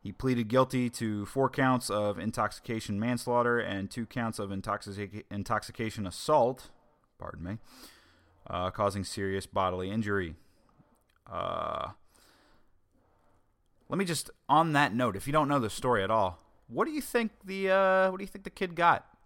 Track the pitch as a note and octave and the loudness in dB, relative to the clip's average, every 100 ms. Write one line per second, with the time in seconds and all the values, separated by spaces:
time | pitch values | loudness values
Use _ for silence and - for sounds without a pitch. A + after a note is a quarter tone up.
0 | G2+ G2 C3 A#2+ A2 B2 C3 C3 B2 - | -12 -4 0 0 4 4 4 2 -2 -2
1 | A2+ G#2 G2+ C3+ C3 - C3 B2+ - G#2 | -4 -4 -4 0 0 2 2 2 0 0
2 | G#2 G2+ G#2 A#2 G#2 - - A2+ - G2+ | 0 -2 -4 -2 -4 -4 -6 -6 -4 -4
3 | A#2 A#2+ - A#2+ A#2+ A#2+ G#2 G2 F#2+ - | -2 -2 0 2 2 2 0 -4 -6 -8
4 | A2+ - A2+ A2 G2 G2 G2+ G#2 - G2 | -8 -4 -4 -4 -6 -6 -4 -6 -6 -10
5 | G2+ G#2 - G2+ F#2+ A2 - - A2+ G#2+ | -10 -10 -10 -8 -2 -2 -4 -6 -6 -4
6 | F#2+ - - D3+ A#2+ C3 - - _ _ | -8 -6 2 4 4 0 -14 -20 _ _
7 | _ _ G1+ - E2+ A2+ - - - - | _ _ -14 -10 -10 -10 -14 -20 -20 -20
8 | _ _ _ _ - F2 F2+ - G2+ G2 | _ _ _ _ -10 -4 -4 0 0 0
9 | F2+ - G2 F#2+ - G#2 F#2 F2+ F#2 A2 | -6 -4 -4 -4 -4 0 0 0 -4 -2
10 | G#2 G2+ F2 D#2+ _ _ _ _ _ _ | 0 0 -2 -8 _ _ _ _ _ _
11 | _ _ - F2 F2+ E2 D#2 D2 - - | _ _ -12 -6 -4 -4 -6 -6 -8 -12
12 | _ _ _ _ _ _ _ _ _ _ | _ _ _ _ _ _ _ _ _ _
13 | _ _ _ _ _ _ _ _ _ E3 | _ _ _ _ _ _ _ _ _ -2
14 | F#3 D#3 - - - D3 E3 C#3+ D3 A#2 | 0 -2 -6 -14 4 4 6 4 4 2
15 | B2 F#2+ F#2+ D3+ C#3+ C#3+ A2 - C3 A#2 | 0 0 0 2 2 2 0 -2 2 2
16 | G2 A2 F#2+ F2 _ _ _ A#2 A#3 D4+ | 4 2 2 -2 _ _ _ -2 -2 -2
17 | - A#3+ A3+ _ F#3 F#3+ F#3+ F#3+ F#3+ F#3+ | -2 0 0 _ -10 -2 2 4 6 6
18 | F#3+ F#3 G3 G3 G3 - F#3 E3+ E3+ D3+ | 4 0 -10 -12 -14 -6 -4 4 6 6
19 | - _ | 0 _